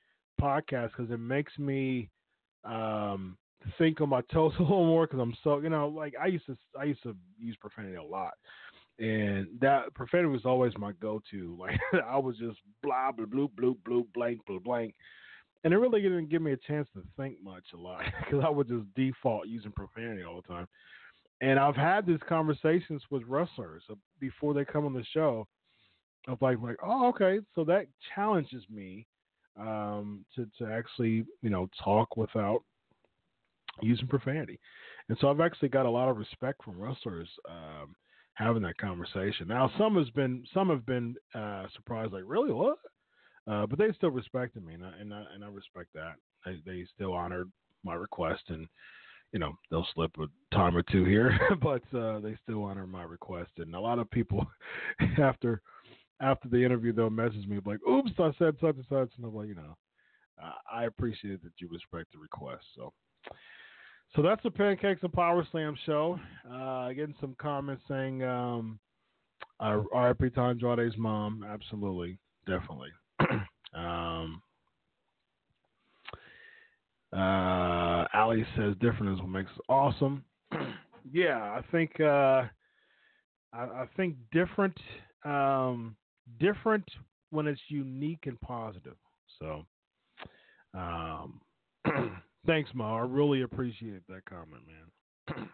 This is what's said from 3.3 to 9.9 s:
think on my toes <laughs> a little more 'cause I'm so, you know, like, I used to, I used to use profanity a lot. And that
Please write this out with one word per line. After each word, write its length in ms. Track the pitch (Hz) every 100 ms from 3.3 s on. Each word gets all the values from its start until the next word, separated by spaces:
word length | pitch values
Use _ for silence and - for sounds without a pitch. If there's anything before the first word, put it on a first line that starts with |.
| 92 _ _ - -
think 240 | 165 156
on 60 | 151
my 120 | 135 -
toes 200 | 160 160
<laughs> 40 | -
a 40 |
little 220 | 160 196
more 220 | 165 165 160
'cause 140 | 131
I'm 160 | 120 117
so, 180 | 156 143
you 100 | 156
know, 180 | 160 147
like, 260 | 156 151 123
I 60 | 170
used 200 | 175 -
to, 100 | 127 _ 139
I 60 |
used 180 | 147 131
to 120 | 123 98 90 104
use 180 | 117 107
profanity 360 | 104 - 98 90
a 60 |
lot. 320 | 80 95 90 - - - - - _ -
And 500 | 110 110 104 98 98 117
that 340 | 135 139 123